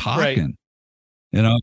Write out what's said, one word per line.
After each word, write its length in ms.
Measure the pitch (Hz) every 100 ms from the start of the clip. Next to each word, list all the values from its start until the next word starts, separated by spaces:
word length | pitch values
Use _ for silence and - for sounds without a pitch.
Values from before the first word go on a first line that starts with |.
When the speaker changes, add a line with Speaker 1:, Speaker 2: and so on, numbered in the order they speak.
| -
Speaker 1:
Right. 220 | 139 147 127
Speaker 2:
talking, 200 | 71 - _ _ _ _ _ _ _
you 100 | -
know, 180 | 110 117